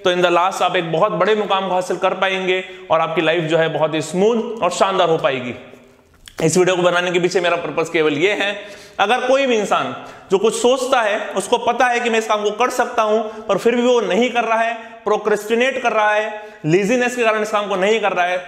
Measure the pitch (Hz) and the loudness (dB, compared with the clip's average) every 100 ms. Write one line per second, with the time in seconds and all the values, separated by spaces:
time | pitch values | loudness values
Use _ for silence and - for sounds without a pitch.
0 | 185 180 175 175 185 190 185 180 165 160 | 0 2 2 4 2 0 0 0 -2 0
1 | 208 170 185 214 202 190 190 180 185 180 | 0 2 0 0 0 -2 0 -2 -2 -2
2 | 185 185 190 190 185 185 190 - - 160 | -2 0 -2 0 0 -2 -2 -14 -2 0
3 | 160 160 156 170 156 160 160 151 156 156 | 0 0 2 0 0 0 0 0 -2 -2
4 | 147 180 208 233 220 - 175 175 202 190 | -4 0 2 2 -2 -4 -4 0 0 2
5 | 175 160 160 131 123 117 - - - - | 2 2 0 -2 -6 -10 -16 -20 -20 -20
6 | _ _ - - 165 175 180 185 175 175 | _ _ -20 -2 0 2 2 4 2 2
7 | 180 175 175 185 175 170 165 143 160 170 | 0 0 0 0 0 -2 -4 -4 -2 0
8 | 156 143 185 208 202 202 - - - - | 2 2 0 0 -4 -6 -12 -18 -20 -2
9 | 202 247 254 269 269 226 202 175 127 123 | 0 0 2 2 2 0 0 -2 -2 -8
10 | - - - 185 220 214 240 262 254 262 | -14 -20 -2 0 2 2 2 2 2 0
11 | 214 214 - 196 185 233 233 226 254 240 | 2 -2 -4 -6 0 0 0 2 2 2
12 | 226 226 220 214 208 208 247 254 240 - | 0 -2 0 -2 -2 0 -2 0 -2 0
13 | 214 214 214 - - 190 233 240 240 240 | 2 0 -2 -10 -2 0 2 2 2 2
14 | 196 185 247 233 226 226 226 233 - - | 2 0 0 0 0 0 0 -4 -12 -8
15 | 202 214 214 208 208 226 254 254 240 220 | -2 -2 0 -2 0 0 0 0 -2 2
16 | 208 208 214 214 - - 156 175 202 254 | 2 2 -2 -8 -14 -8 0 2 2 2
17 | 247 247 226 214 214 214 208 196 214 226 | 0 0 0 0 0 -2 -2 0 2 2
18 | 202 180 175 185 | 0 0 0 -2